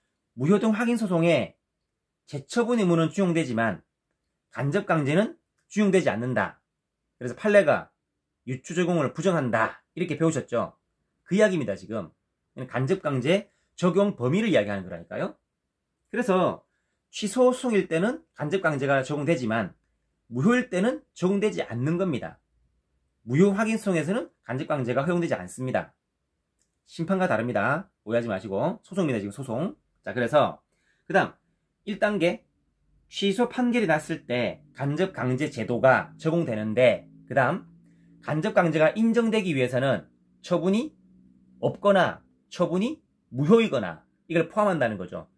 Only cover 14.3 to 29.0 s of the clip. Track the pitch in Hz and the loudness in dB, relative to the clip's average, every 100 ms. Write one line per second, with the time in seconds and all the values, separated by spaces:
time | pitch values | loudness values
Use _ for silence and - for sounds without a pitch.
14.3 | 175 226 135 104 101 90 87 85 104 180 | 0 2 2 0 -4 -8 -12 -10 -8 -8
15.3 | - _ _ _ _ _ _ _ 220 233 | -10 _ _ _ _ _ _ _ -6 0
16.3 | 185 156 82 _ _ _ _ _ - 208 | 2 0 -4 _ _ _ _ _ -8 -6
17.3 | 247 254 254 254 208 185 160 202 311 _ | 2 2 2 0 0 0 0 0 -4 _
18.3 | - 147 190 170 143 135 139 131 147 135 | -8 -4 0 0 0 2 0 0 -4 0
19.3 | 127 117 113 95 - _ _ _ _ - | 0 0 -2 -4 -8 _ _ _ _ -10
20.3 | 120 160 247 240 180 214 285 _ - 180 | 0 2 2 0 -2 -2 -2 _ -4 -2
21.3 | 202 208 170 - 117 135 170 190 123 80 | 0 0 -2 -6 -4 -2 -2 -2 -4 -6
22.3 | - _ _ _ _ _ _ _ _ 110 | -16 _ _ _ _ _ _ _ _ -2
23.3 | 135 196 196 220 226 202 170 147 220 339 | 4 4 4 0 0 0 -2 0 -4 -6
24.3 | _ - 127 156 151 120 127 147 175 165 | _ -10 -8 -4 -4 -2 -2 0 0 0
25.3 | 110 90 - 127 107 85 _ _ _ _ | -4 -6 -10 -4 -4 -6 _ _ _ _
26.3 | _ _ _ _ _ _ - 165 190 185 | _ _ _ _ _ _ -10 -4 -2 0
27.3 | 110 120 104 107 151 - _ - 117 117 | 0 0 0 0 -2 -6 _ -4 -4 -2
28.3 | 98 101 95 147 233 - 185 | -6 -4 -4 -4 -4 -10 -4